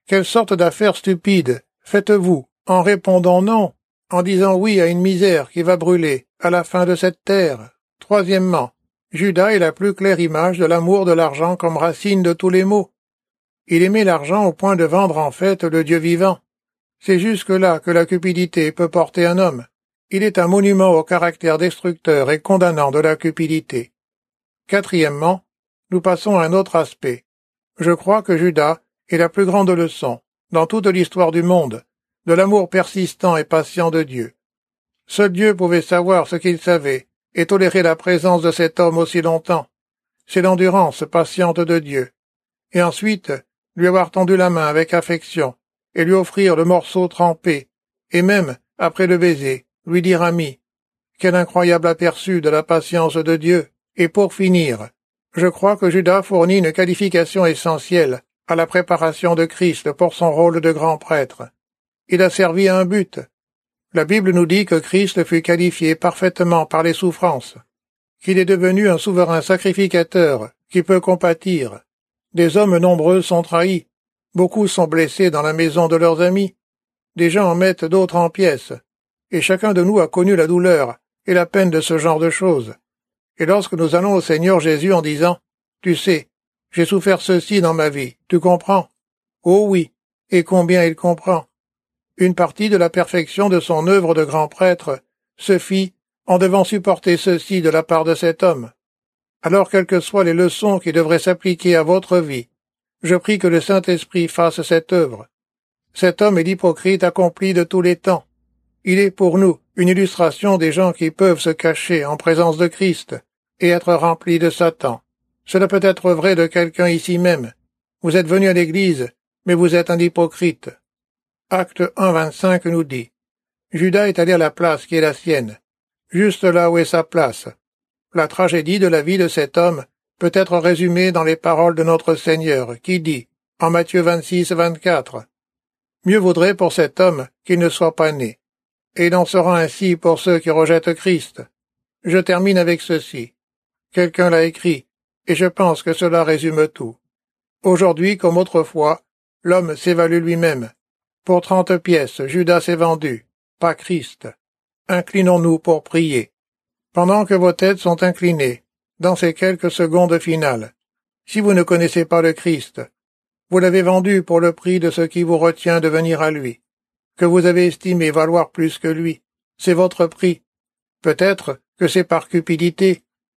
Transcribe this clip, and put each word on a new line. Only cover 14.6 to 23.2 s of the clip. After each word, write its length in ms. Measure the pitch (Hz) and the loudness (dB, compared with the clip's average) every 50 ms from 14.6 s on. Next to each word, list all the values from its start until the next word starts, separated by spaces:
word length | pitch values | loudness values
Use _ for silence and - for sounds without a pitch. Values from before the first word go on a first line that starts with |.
| 196 196 196 | -2 0 0
de 100 | 175 165 | 0 0
vendre 320 | 151 160 190 196 180 151 | 2 2 2 0 0 0
en 140 | 156 151 139 | -2 -4 -4
fait 320 | 127 - 180 196 196 185 | -4 -2 -2 -2 -2 -2
le 220 | 175 165 156 165 160 | -4 -2 -2 -2 0
Dieu 140 | 147 165 165 | 0 -2 -2
vivant. 420 | 156 170 170 165 190 190 175 - _ _ _ _ _ _ _ _ _ _ _ _ | 0 0 0 0 0 0 -2 -4 _ _ _ _ _ _ _ _ _ _ _ _
C'est 220 | - - 190 175 | -2 0 0 0
jusque-là 580 | 185 226 220 185 - - 190 185 190 180 165 156 | 0 0 -2 -4 -2 -2 0 2 2 2 0 0
que 140 | - 175 | -2 0
la 120 | 170 170 170 | 0 2 2
cupidité 680 | 165 190 175 165 185 175 175 180 170 - 170 156 151 | 0 -2 -2 -2 -2 -2 -2 -4 -2 -2 -2 -2 -2
peut 160 | 151 - 175 160 | -2 -4 -4 -2
porter 360 | - 175 160 - - 180 170 | 0 0 -2 -2 0 0 0
un 140 | 175 175 185 | 2 2 2
homme. 280 | 190 175 139 117 120 _ _ _ _ _ _ _ _ - | 0 0 -2 -6 -12 _ _ _ _ _ _ _ _ -6
Il 120 | - 190 | -4 -2
est 160 | 214 214 190 185 | -2 0 0 0
un 100 | 175 175 | 0 2
monument 420 | 185 202 196 202 196 190 190 185 | 2 2 4 4 4 4 4 4
au 140 | 170 160 156 | 4 2 2
caractère 520 | - 180 170 170 170 160 - - 165 156 156 | 0 -2 0 0 -2 -4 -2 -2 -2 0 0
destructeur 720 | 175 180 - - - 180 170 - - 165 151 143 135 131 | 0 -2 -4 -4 -6 -8 -6 -4 -2 0 0 2 2 0
et 100 | 151 156 | -2 -2
condamnant 500 | - - 196 185 180 175 165 151 143 139 | 0 0 2 2 2 2 0 0 -2 0
de 80 | 143 151 | 0 0
la 180 | 156 160 156 | 0 0 0
cupidité. 760 | 151 | -2